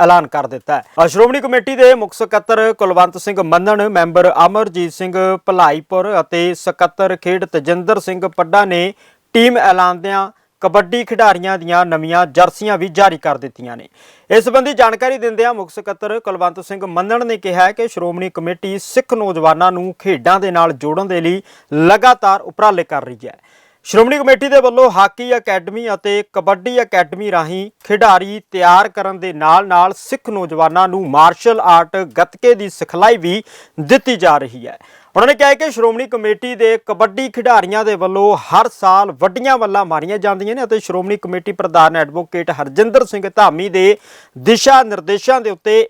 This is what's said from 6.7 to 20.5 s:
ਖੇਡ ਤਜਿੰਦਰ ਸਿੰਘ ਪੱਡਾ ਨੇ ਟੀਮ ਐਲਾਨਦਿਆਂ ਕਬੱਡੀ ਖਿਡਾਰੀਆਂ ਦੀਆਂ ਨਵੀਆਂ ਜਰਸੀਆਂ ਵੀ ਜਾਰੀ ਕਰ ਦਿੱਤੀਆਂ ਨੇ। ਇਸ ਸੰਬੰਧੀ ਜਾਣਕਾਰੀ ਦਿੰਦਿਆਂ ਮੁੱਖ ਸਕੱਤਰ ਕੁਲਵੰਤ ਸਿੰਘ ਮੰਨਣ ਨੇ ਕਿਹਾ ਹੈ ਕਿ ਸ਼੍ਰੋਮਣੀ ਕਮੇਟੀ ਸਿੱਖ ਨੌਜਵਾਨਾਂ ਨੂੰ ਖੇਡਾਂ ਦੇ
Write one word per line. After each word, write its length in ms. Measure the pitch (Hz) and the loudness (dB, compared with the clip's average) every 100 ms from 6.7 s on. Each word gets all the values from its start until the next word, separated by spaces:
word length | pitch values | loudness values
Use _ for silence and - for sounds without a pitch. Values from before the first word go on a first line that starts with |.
| - 175 - 190 180 | -2 -2 -2 -4 -2
ਖੇਡ 280 | 175 185 | -4 -4
ਤਜਿੰਦਰ 560 | 185 160 139 175 175 208 | -4 -4 -2 -2 -2 -2
ਸਿੰਘ 280 | - 185 180 | -4 -6 -6
ਪੱਡਾ 360 | 170 165 180 | -4 0 0
ਨੇ 300 | 196 175 185 - _ _ _ | 0 -2 -4 -8 _ _ _
ਟੀਮ 260 | 233 240 240 | 2 2 4
ਐਲਾਨਦਿਆਂ 720 | 196 185 180 180 196 196 196 - _ _ | 2 2 0 -2 -6 -6 -6 -10 _ _
ਕਬੱਡੀ 440 | 190 202 175 240 | -2 0 0 -4
ਖਿਡਾਰੀਆਂ 540 | 233 220 220 180 185 190 | -4 2 2 2 -2 -6
ਦੀਆਂ 280 | 165 175 180 | -2 0 0
ਨਵੀਆਂ 400 | 160 160 170 175 | -2 -2 0 0
ਜਰਸੀਆਂ 520 | 139 180 - 214 190 | 2 2 0 -6 -4
ਵੀ 100 | 185 | -4
ਜਾਰੀ 300 | 160 196 160 | 0 2 0
ਕਰ 200 | 156 135 | -4 -6
ਦਿੱਤੀਆਂ 380 | 131 - 123 117 | -8 -16 -18 -18
ਨੇ। 120 | - _ _ _ - | -20 _ _ _ -2
ਇਸ 140 | 214 | 0
ਸੰਬੰਧੀ 280 | 240 262 262 | 2 0 0
ਜਾਣਕਾਰੀ 460 | 240 226 220 262 262 | 2 2 2 -4 -2
ਦਿੰਦਿਆਂ 360 | 233 220 240 | -4 -2 -2
ਮੁੱਖ 160 | 226 170 | -4 -10
ਸਕੱਤਰ 500 | 214 202 185 208 226 | -12 -12 -10 -8 -8
ਕੁਲਵੰਤ 400 | 214 180 175 170 | -8 -4 -4 -4
ਸਿੰਘ 260 | 170 196 185 | -12 -12 -8
ਮੰਨਣ 400 | 175 196 233 240 | -6 -4 -4 -4
ਨੇ 100 | 214 | -6
ਕਿਹਾ 280 | 196 180 | -4 2
ਹੈ 80 | 185 | 2
ਕਿ 160 | 214 226 | 0 -6
ਸ਼੍ਰੋਮਣੀ 420 | 180 175 175 185 | -6 -6 -6 -8
ਕਮੇਟੀ 480 | 175 170 180 196 196 | -8 -8 -8 -8 -10
ਸਿੱਖ 360 | - 254 - | -6 -4 -2
ਨੌਜਵਾਨਾਂ 580 | 226 202 165 156 160 180 | -4 -4 0 2 4 2
ਨੂੰ 220 | 180 185 - | 0 -6 -8
ਖੇਡਾਂ 420 | 196 147 143 190 | -4 -2 2 2
ਦੇ 100 | 190 | 2